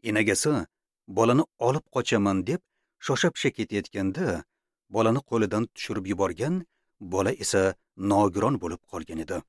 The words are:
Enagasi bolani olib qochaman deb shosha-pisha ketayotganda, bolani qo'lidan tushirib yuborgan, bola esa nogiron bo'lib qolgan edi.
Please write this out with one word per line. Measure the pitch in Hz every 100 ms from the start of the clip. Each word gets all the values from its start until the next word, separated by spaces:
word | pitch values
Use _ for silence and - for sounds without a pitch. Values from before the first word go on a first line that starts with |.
Enagasi | 113 107 107 98 151 139 80 _ _ _ -
bolani | 98 113 131 - _
olib | 120 143 _
qochaman | 131 120 110 101 95 90
deb | 87 _ _ _ _
shosha-pisha | - 131 180 - 139
ketayotganda, | - 107 101 - 101 95 95 170 85 - _ _ _ _
bolani | 107 113 123 -
qo'lidan | 117 104 107 117
tushirib | - - 107 95
yuborgan, | 95 95 80 135 180 165 _ _ _
bola | 95 92 95
esa | - - 98 95 92 _ -
nogiron | 98 101 104 92 110 143
bo'lib | 87 87 _
qolgan | 87 78 80
edi. | 80 90